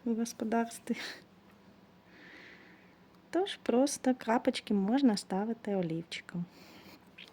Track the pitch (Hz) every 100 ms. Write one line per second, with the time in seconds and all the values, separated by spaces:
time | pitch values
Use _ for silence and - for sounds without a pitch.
0 | 240 226 233 - 220 226 233 - - 233
1 | - - - - - - - - - -
2 | - - - - - - - - - -
3 | - - - 330 403 - - 233 285 -
4 | 262 254 - 214 - - - 202 190 262
5 | 269 202 - 185 220 226 - 196 175 165
6 | 170 - - 175 175 - - - - -
7 | - - -